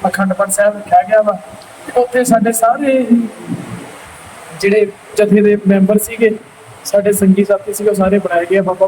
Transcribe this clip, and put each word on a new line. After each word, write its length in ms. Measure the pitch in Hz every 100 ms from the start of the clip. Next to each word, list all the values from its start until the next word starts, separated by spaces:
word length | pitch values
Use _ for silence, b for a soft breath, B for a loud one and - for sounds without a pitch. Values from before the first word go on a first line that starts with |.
| 185
ਅਖੰਡ 240 | 190 196
ਪਾਠ 180 | 185 196
ਸਾਹਿਬ 260 | 196 208 208
ਰੱਖਿਆ 260 | - 349
ਗਿਆ 180 | - 214
ਵਾ, 100 | 214 190 - - - - -
ਤੇ 140 | 247
ਉੱਥੇ 240 | 247 247
ਸਾਡੇ 280 | 247 226 214
ਸਾਰੇ 460 | 226 233 247 277 262
ਹੀ 200 | 226 233 220 - - - - 117 - - - - - - - 160
ਜਿਹੜੇ 260 | 196 214 202 - - -
ਜਥੇ 260 | 208 208
ਦੇ 140 | 208 208 196
ਮੈਂਬਰ 300 | 196 190 208
ਸੀਗੇ, 320 | - 226 226 214 - - - -
ਸਾਡੇ 280 | - 202 202
ਸੰਗੀ 320 | 196 196 190
ਸਾਥੀ 280 | 202 196 -
ਸੀਗੇ, 180 | 208 208
ਉਹ 40 |
ਸਾਰੇ 240 | 202 190 202
ਬਣਾਏ 280 | 185 170 175
ਗਏ 80 | 196
ਆ। 40 |
ਬਾਬਾ 240 | 180 185